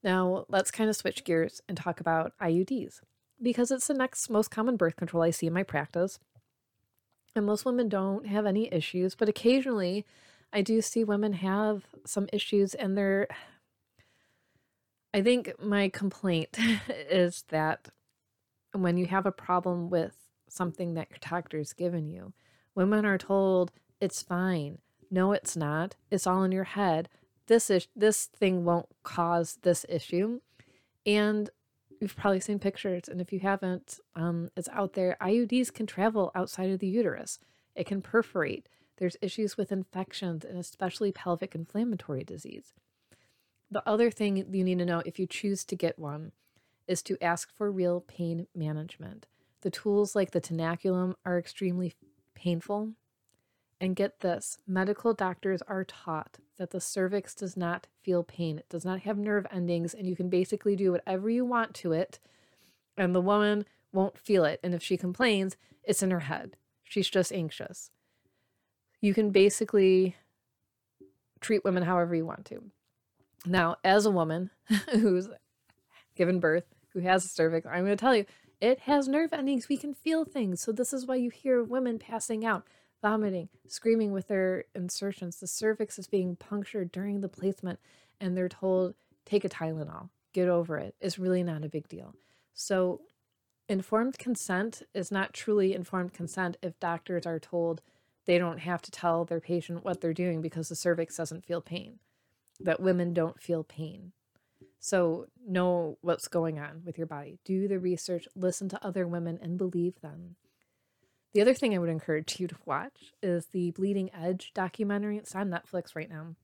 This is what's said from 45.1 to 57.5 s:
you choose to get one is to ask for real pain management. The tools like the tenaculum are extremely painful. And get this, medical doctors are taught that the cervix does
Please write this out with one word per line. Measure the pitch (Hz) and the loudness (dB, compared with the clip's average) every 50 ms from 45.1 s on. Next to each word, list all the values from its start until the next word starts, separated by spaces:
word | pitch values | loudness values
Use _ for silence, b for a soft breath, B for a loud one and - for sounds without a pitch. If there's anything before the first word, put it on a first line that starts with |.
| - - | -6 -6
you | 185 | -6
choose | 175 - - - 202 202 190 - | -6 -6 -4 -2 -2 -2 -2 -4
to | - 196 | -6 -4
get | 180 - 165 - - | -2 -2 -2 -2 -4
one | 160 147 143 151 156 - _ _ _ _ _ _ _ _ _ _ _ | -8 -8 -8 -8 -10 -14 _ _ _ _ _ _ _ _ _ _ _
is | - 180 170 - | -4 -4 -4 -2
to | - 196 - - | -6 -6 -2 0
ask | 170 170 170 - _ _ | 0 0 0 -4 _ _
for | _ 208 202 | _ -4 -4
real | 196 190 180 175 175 175 | 0 0 2 2 0 0
pain | 175 - - - 175 165 165 165 180 _ _ | -4 -10 -8 -6 -4 -4 -2 -4 -6 _ _
management. | 175 160 151 151 151 156 170 - _ - 180 202 220 - _ _ _ _ _ _ _ - | -6 -4 -4 -4 -6 -8 -10 -14 _ -16 -16 -16 -18 -20 _ _ _ _ _ _ _ -6
The | 196 | -6
tools | - - - 214 202 202 208 196 - | -6 -2 -2 2 2 4 2 2 2
like | 208 190 180 - | 0 0 2 0
the | 175 | -4
tenaculum | - - 165 160 165 165 170 170 - 190 185 180 180 185 185 _ _ | -4 -2 -4 -2 -2 -2 -2 -2 0 0 2 2 0 0 -2 _ _
are | 180 180 175 | -2 -2 -2
extremely | 175 - - - 196 185 175 180 185 170 - _ _ _ _ _ _ _ _ | -2 -4 -8 -4 -4 -2 -2 -2 -4 -6 -6 _ _ _ _ _ _ _ _
painful. | - - 175 175 165 - - 202 208 214 220 220 _ _ _ _ _ _ _ _ _ _ _ _ _ _ _ _ _ 185 | -4 -2 0 0 0 -2 -4 -4 -4 -4 -6 -8 _ _ _ _ _ _ _ _ _ _ _ _ _ _ _ _ _ -2
And | 190 185 | -2 0
get | 180 196 196 - _ | 0 0 -2 -2 _
this, | - 185 170 - - - - - _ | -2 -2 -2 -2 -4 -10 -12 -12 _
medical | - 185 190 190 196 208 - - 233 220 | -2 0 0 2 2 0 0 2 0 0
doctors | - 196 185 180 - - 196 190 170 - | 2 0 -2 -2 -2 -2 -2 -2 -2 -4
are | - 196 190 185 | -4 -4 -4 -4
taught | - - - - - 160 156 - - _ - _ _ _ _ | -6 -10 -14 -8 -6 -6 -6 -6 -10 _ -20 _ _ _ _
that | 185 170 | -12 -8
the | - 185 - | -6 -6 -6
cervix | - - 202 185 185 202 202 190 - - | -4 -2 0 0 2 0 -2 -4 -4 -10
does | - 208 185 | -8 -8 -8